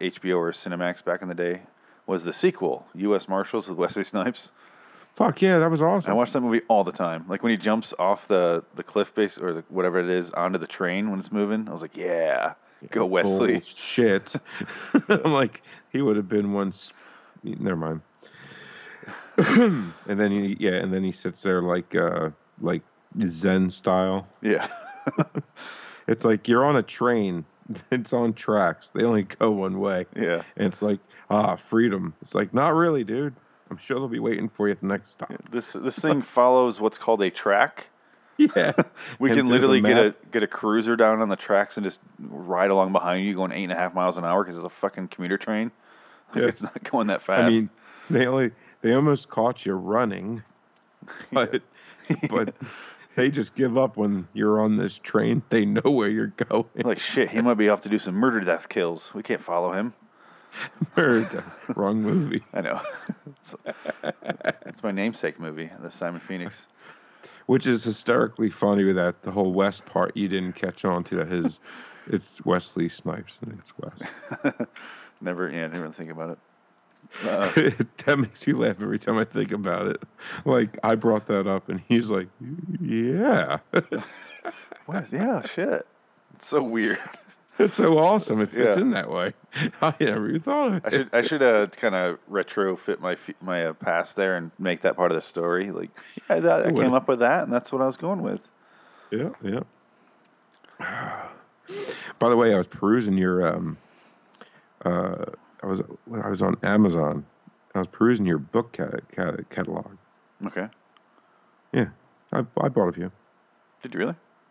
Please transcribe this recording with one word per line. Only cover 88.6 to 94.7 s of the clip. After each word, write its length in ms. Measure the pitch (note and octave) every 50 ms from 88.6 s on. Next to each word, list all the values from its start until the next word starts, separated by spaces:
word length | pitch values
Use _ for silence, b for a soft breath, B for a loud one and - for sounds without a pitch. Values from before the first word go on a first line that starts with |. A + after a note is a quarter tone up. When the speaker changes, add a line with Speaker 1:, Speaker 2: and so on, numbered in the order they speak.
| A#2+ A2+ G2+ -
Speaker 1:
Yeah. 40 |
Speaker 2:
in 100 | A3 C4
that 180 | A3 G2 - -
way. 220 | D#2+ F2+ F2+ F#2+ - - _ _ - C3+
<laughs> 240 | D#3+ - - -
I 120 | - D#3+ D3+ -
never 300 | D#3+ A#2+ G#2+ A2 G#2 C3
even 100 | - E3
thought 280 | D#3+ C#4 C#4+ D4+ C#4+ A#3+
of 60 | G3
it. 80 | E3+ -
Speaker 1:
I 40 | G#2+
should, 180 | - - C3 - -
I 60 | A#2+
should, 200 | B2+ - D#3+ C#3+
uh, 260 | C3+ B2 A2+ G#2 G#2 F#2
kinda 500 | - - - A2 F#2+ F#2 F2+ F2 E2 - - -
retrofit 720 | G2+ G2 F2 - - G#2+ G2 F#2+ F#2 - - - F#2+ -
my 100 | F#2 F#2 F2+
f-, 220 | - - - - -
my, 240 | F2+ F#2 F2+ F2 E2+
uh, 80 | D#2+ D#2
past 420 | - - F#2 E2 E2+ E2+ - -
there 220 | G2+ G2 F#2+ F#2 F2
and 140 | E2 E2 - -
make 220 | F#2 F#2